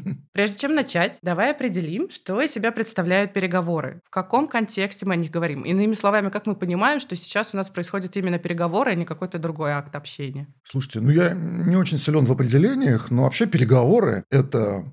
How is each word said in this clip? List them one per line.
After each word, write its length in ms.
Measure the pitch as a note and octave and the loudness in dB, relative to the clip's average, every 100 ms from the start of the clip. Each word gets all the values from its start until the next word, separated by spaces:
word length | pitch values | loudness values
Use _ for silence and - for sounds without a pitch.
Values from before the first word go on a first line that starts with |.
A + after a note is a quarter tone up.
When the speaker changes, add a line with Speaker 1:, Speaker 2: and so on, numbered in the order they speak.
| F#3+ | -4
Speaker 1:
<laughs> 200 | D3 - | -8 -8
Прежде 260 | - G#3 G3+ | -2 -2 0
чем 160 | C#4 | 0
начать, 440 | D#4 - E3+ F3+ C#4+ | 0 0 0 -2 -2
давай 300 | F3 E3+ A#3 | -4 0 0
определим, 580 | D4 B3+ F3 D#3+ E3 F#4 | 0 -2 -2 -4 -6 -8
что 300 | - - G3 | -10 -6 -2
из 100 | D4+ | -2
себя 220 | A#3+ A3 | -2 -4
представляют 600 | A3+ A3 - F3 F#3 G3+ | -2 -6 -2 0 2 0
переговоры, 680 | G3+ F#3 F3+ F3 E3 C3 E3+ | -2 -2 -2 0 -2 -4 -10
в 60 | _ | _
каком 380 | - F#3 A#3+ D4 | -6 0 0 0
контексте 580 | A#3+ G#3+ - G3 - G3 | -2 -4 -2 -4 -4 -2
мы 60 | |
о 40 | F3 | -2
них 140 | D#3+ | 0
говорим. 320 | E3 E3 C#3+ | -2 -2 -4
Иными 320 | - F#3 G#3 | -2 2 2
словами, 360 | G#3+ G3+ G#3+ G3 | 2 2 2 0
как 160 | G#3 G#3+ | -2 -4
мы 100 | G3 | -4
понимаем, 420 | F#3 F3 A3+ D4 | -2 0 2 0
что 160 | - | -4
сейчас 360 | F3+ - G3+ A3 | -10 -6 -4 -4
у 40 | G3+ | -4
нас 120 | G3 | -6
происходят 480 | - F3 G3 F#3 G3 | -6 -6 -6 -6 -4
именно 240 | F#3 F3 | -2 -2
переговоры, 500 | F3 E3+ G3+ F3+ C4 | -4 -2 0 0 0
а 40 | F3 | 0
не 80 | |
какой-то 340 | F3 D#3 F#3 E3+ | -4 -6 -6 -6
другой 320 | E3 D#3 D3+ | -6 -4 -2
акт 240 | C#3+ C#3+ | -4 -6
общения? 540 | D3 D3 - C#3 C3+ C#3+ _ | -12 -12 -10 -10 -8 -12 _
Speaker 2:
Слушайте, 360 | _ C3+ C3 A2+ | _ -6 -4 0
ну, 100 | A#2 | 4
я 220 | D#3 F3 | 4 4
не 440 | F3+ E3 F3 F3 F#3 | 0 -4 -2 2 2
очень 200 | F3 D3+ | 2 0
силён 280 | - D3+ | 2 2
в 80 | B2 | 4
определениях, 760 | C3 B2+ C3 G3 C4+ C4 A2+ - | 2 4 4 4 4 2 2 2
но 100 | B2 | 2
вообще 240 | C3 - A3+ | 2 2 2
переговоры — 800 | D3 B2+ B2+ B2 A3+ F#3 G#2 - | 4 6 6 6 4 4 0 0
это 640 | C#3 C3+ B2 G#2 G2+ C#3+ | 2 2 0 0 -2 -6